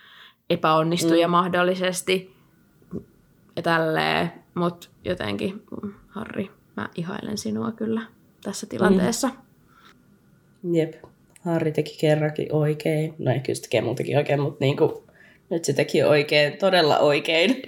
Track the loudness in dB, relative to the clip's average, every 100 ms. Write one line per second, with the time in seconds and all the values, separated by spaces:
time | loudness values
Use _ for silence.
0 | -20 -20 -20 _ -4 0 2 2 2 0
1 | 2 4 4 2 2 2 2 0 -2 -2
2 | -2 -2 -4 -16 _ _ _ _ _ -14
3 | -14 _ _ _ _ -6 -2 0 0 0
4 | 0 0 -2 -6 -10 -4 -4 -4 -12 _
5 | -8 -6 -4 -4 -6 -6 -12 -12 -12 -14
6 | -18 -14 -10 -8 -10 -12 _ -12 -10 -10
7 | -10 -10 -8 -8 -6 -6 -6 -6 -4 -4
8 | -6 _ _ _ -10 -10 -8 0 2 4
9 | 2 -2 -4 -6 -14 _ _ _ -20 -20
10 | _ _ _ _ _ _ -2 0 0 -4
11 | -20 _ _ _ -2 0 0 0 -2 0
12 | 2 2 2 -2 -2 0 0 0 -2 0
13 | -2 -2 -2 0 -2 -6 -2 0 0 -2
14 | -2 0 0 0 -2 0 0 2 0 0
15 | -12 _ -20 _ _ -4 -2 0 0 2
16 | 4 4 4 2 2 0 2 4 4 4
17 | 4 2 2 2 2 0